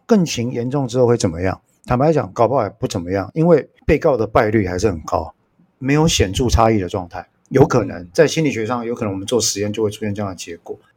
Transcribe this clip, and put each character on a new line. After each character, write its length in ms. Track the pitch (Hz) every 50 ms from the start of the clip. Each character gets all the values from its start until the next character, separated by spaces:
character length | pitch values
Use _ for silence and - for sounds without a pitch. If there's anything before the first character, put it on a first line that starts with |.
| _
更 200 | - 233 208 175
形 260 | 151 - - 117 120
严 180 | 139 120 117 127
重 160 | 127 147 135
之 140 | 120 113 127
后 80 | 127 117
会 80 | 120
怎 140 | 113 - 101
么 120 | 80 82
样？ 200 | 90 95 90 - _ _ _ _ _
坦 120 | - 127 123
白 140 | 139 156
讲， 180 | 160 143 113 92 95
搞 160 | - 117 110
不 60 | 123
好 80 | 139 113
也 60 | 98
不 160 | 92 _ -
怎 160 | 123 - 101
么 80 | 85 87 95
样， 180 | 98 92 101 -
因 140 | 165 156 175
为 220 | 170 143 - - _ _ _
被 120 | - 170 143
告 200 | - 165 139 113
的 100 | 110 104
败 220 | - 139 120 107
率 180 | 107 113 101 90
还 100 | 90 92
是 100 | 95 110
很 80 | 92 80 73
高， 300 | - - 87 80 78 - _ _ _ _ _ _ _ _ _
没 160 | 131 131 143
有 120 | 151 156
显 280 | 165 - - 117 92 95
著 160 | - 131 117
差 200 | - - 113 113
异 100 | 113 107
的 100 | 92 87
状 180 | - 101 90 85
态。 180 | - 90 - - _ _ _ _
有 160 | - 123 143
可 200 | 165 - 127 104
能， 200 | 92 85 85 87 87
在 160 | - - 160 139
心 160 | - 165 160
理 80 | 143
学 140 | 113 113 110
上， 180 | 107 127 120 117
有 100 | 113 120
可 120 | 117 117
能 80 | 104 95
我 40 | 95
们 80 | 98
做 140 | - 127 117
实 220 | 104 - - 98
验 100 | 101 104
就 100 | 104 110
会 80 | 110 104
出 120 | 101 -
现 120 | 110 107 101
这 80 | 104
样 80 | 104 98
的 60 | 92
结 220 | - - - 85 82
果。 200 | _ - - - _ _ _